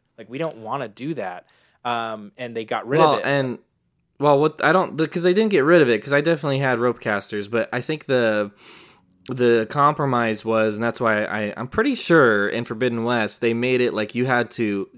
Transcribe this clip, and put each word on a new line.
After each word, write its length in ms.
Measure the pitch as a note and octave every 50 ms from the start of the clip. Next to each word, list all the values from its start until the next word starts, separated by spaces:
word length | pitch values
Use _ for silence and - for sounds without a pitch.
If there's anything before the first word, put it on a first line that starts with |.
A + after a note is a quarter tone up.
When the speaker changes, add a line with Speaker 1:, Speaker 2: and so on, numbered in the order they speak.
| _ _ _ -
Speaker 1:
Like, 100 | A2 G2
we 80 | A#2+
don't 220 | C#3 E3 D#3+ A#2+ A2
wanna 280 | A2 A2 B2+ C#3+ C3 G#2+
do 260 | G2 - B2+ D#3 D#3+
that." 320 | B2 G2+ F#2 F2 F2 - _ _ _ _ _ _ _ -
Um, 500 | A#2+ A#2+ A#2 A2+ A2+ A2 G#2+ G#2 G2+ -
and 180 | - B2 A#2+ A#2
they 120 | A2+ A2
got 200 | - B2 A2 G2
rid 120 | A#2 C#3 D#3+
Speaker 2:
Well, 160 | D#3+ D3+ C3+
Speaker 1:
of 40 | -
it. 40 | -
Speaker 2:
and, 340 | C3 C#3 C#3 C3 B2+ A#2 - - _ _ _ _ _ _ _ _ _ _ _
well, 180 | C#3 D3 C#3+ C#3
what, 240 | D3+ D#3 - - -
I 100 | D3 E3
don't, 220 | F#3+ E3+ - -
because 280 | C#3+ D#3+ D3 - F3+ E3+
they 100 | F3+ F3+
didn't 180 | G3+ A3 G#3+
get 140 | G3+ D3+ C3
rid 160 | D#3 F3 E3+
of 80 | D3 A#2+
it, 140 | A2+ G#2+ A2
'cause 100 | C3+ C#3+
I 80 | C#3+
definitely 380 | D3 E3 E3+ C#3+ D#3+ C#3+ C3+ C3+
had 200 | C#3 C3 B2+ A2+
rope 220 | A#2+ B2 A#2 -
casters, 480 | - A#2+ G#2 G2+ - - A2 G#2 G2+ G2+
but 220 | A#2 A2+ G#2+ - -
I 80 | B2
think 240 | B2 - D#3 D3 -
the, 480 | - C3+ B2 A#2 A2 G#2+ G#2+ G#2 G#2 - _ - - - - - - _ _ _ _ _ _ _ -
the 360 | B2 B2 B2 A#2+ A#2 A2+ A2 G#2+
compromise 720 | - D3 C#3+ D3 D3+ D3+ D3 C#3 B2+ A#2+ A#2 A2+ A2 G#2+ -
was, 320 | A2+ A2+ A2 A2 A2 G#2+
and 60 | G#2 A#2
that's 180 | A#2 A2 - B2
why 220 | A2+ G#2+ G#2 G#2+
I, 280 | - G2 G#2+ G#2+ G#2 -
I'm 120 | - A#2+ C3
pretty 260 | - G#3+ A#3 D4 B3+
sure 540 | - - - E3+ E3 C3+ A#2 G#2+ G2+ G2+ G#2
in 160 | - A#2 A#2+
Forbidden 400 | - A#2+ G#2+ B2+ B2 A#2 A#2 A2+
West, 380 | A#2+ B2 A#2 G#2+ G2+ - - B2
they 100 | A#2 A2+
made 300 | A#2 B2 B2+ B2+ B2 B2
it 100 | A#2 D#2+
like 220 | G#2+ G#2+ G#2 -
you 100 | A#2+ B2
had 260 | C3+ B2+ A#2+ A#2 - -
to 360 | - A2+ G#2 G2+ G2 F#2+ - -